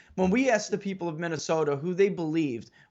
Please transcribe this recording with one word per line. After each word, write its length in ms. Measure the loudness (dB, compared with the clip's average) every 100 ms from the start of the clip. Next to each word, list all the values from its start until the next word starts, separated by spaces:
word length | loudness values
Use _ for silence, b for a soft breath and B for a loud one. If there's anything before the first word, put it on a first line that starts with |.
| b
When 160 | 0 2
we 220 | 4 4
asked 180 | 2 2
the 80 | -4
people 300 | -4 -4 -4
of 100 | -4
Minnesota 580 | -4 -4 0 2 2 0
who 200 | -2 0
they 140 | 0
believed 600 | 0 -2 0 0 -4 -10 b b